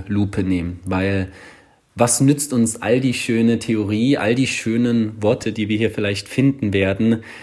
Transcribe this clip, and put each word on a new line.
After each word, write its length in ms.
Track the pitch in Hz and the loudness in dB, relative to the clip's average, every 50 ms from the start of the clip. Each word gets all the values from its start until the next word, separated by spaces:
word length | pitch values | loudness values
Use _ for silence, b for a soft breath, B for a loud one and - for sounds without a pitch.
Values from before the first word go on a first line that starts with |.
| 92 | -2
Lupe 360 | - 101 104 104 98 - 107 92 | -2 -2 -2 -2 -2 -2 -2 -2
nehmen. 360 | 95 92 87 82 87 90 87 - | 0 -2 -2 -2 -6 -8 -10 -8
Weil 420 | 95 95 92 95 98 98 95 92 95 B B B B B B B B B B B _ _ | -4 -4 -2 -2 0 -2 -2 -4 -6 B B B B B B B B B B B _ _
was 260 | - 120 120 - - | 0 2 2 2 2
nützt 320 | 139 135 147 143 - - 135 | 4 2 2 2 -2 -2 0
uns 280 | 120 113 113 - - | 0 0 0 -2 -2
all 200 | - 104 117 131 | -2 0 2 2
die 120 | 135 131 120 | 2 0 -2
schöne 460 | - - - 117 113 113 117 117 110 | -2 -2 0 0 2 4 2 2 0
Theorie, 580 | - - 113 107 104 98 107 107 117 131 143 | 0 -2 -2 0 0 0 0 0 2 2 2
all 160 | - 101 107 123 | 2 2 2 2
die 140 | 131 131 | 2 0
schönen 760 | 120 - - - 117 110 117 120 120 120 117 110 107 107 107 | 0 -2 -4 -4 -2 0 0 2 2 2 2 0 -2 -2 -2
Worte, 300 | 104 104 113 - - 113 | 0 0 0 0 -2 -4
die 160 | 104 113 107 | -4 -4 -2
wir 100 | 101 107 | -2 0
hier 140 | 104 113 107 | 0 0 -2
vielleicht 380 | - - 104 101 104 98 - - | -2 -2 -2 -2 -2 -4 -8 -4
finden 440 | - - 131 139 139 - - 104 101 | 0 2 2 2 2 0 -2 0 0
werden, 500 | 98 95 95 98 101 113 113 113 113 110 B B B | 2 2 2 2 2 2 2 2 0 -2 B B B